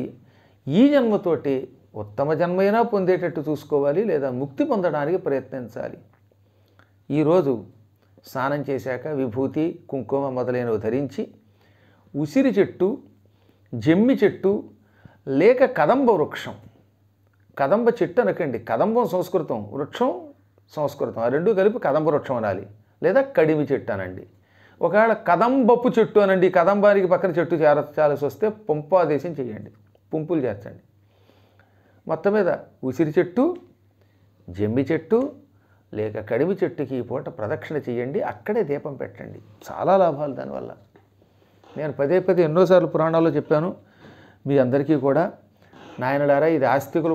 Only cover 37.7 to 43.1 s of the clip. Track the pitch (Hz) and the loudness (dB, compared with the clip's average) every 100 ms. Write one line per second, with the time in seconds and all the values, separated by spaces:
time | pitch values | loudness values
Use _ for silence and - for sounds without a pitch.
37.7 | 151 127 120 123 170 - - - 220 165 | -8 -6 -6 -4 -6 -6 -8 -4 -4 -2
38.7 | 143 151 135 113 - - 104 - - - | -4 -8 -10 -12 -14 -18 -18 -20 -20 -14
39.7 | - 127 196 170 139 147 131 67 - - | -4 2 4 2 0 -6 -8 -10 -10 -12
40.7 | - _ _ _ _ _ _ _ _ _ | -16 _ _ _ _ _ _ _ _ _
41.7 | - 151 135 139 180 180 175 160 160 175 | -10 -8 -4 0 2 2 2 2 4 4
42.7 | 180 170 160 160 | 4 4 0 0